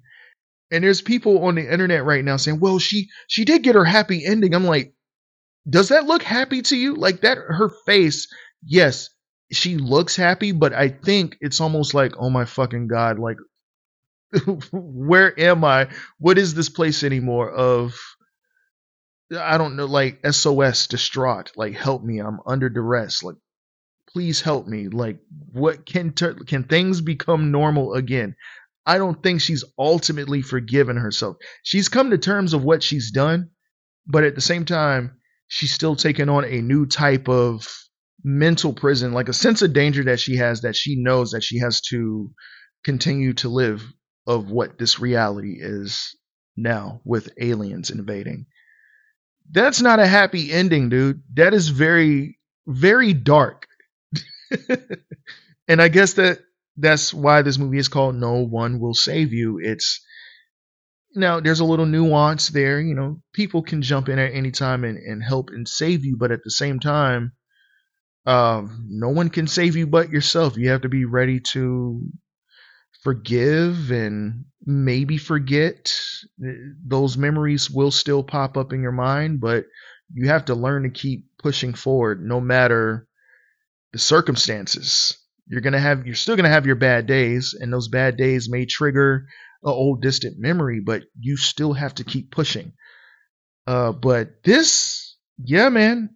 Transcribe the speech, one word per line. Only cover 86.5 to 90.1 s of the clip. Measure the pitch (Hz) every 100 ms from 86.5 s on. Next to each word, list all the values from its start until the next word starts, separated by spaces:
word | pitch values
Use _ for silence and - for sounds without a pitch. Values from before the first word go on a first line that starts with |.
| 151 135
your | 120
bad | 131 120 117
days, | 135 120 123 131
and | - 120
those | 123 117
bad | 127 131 123
days | 131 131 117
may | 123 123
trigger | - 151 135 139 131 135 - - _
a | 143
old | 131 139 127
distant | 135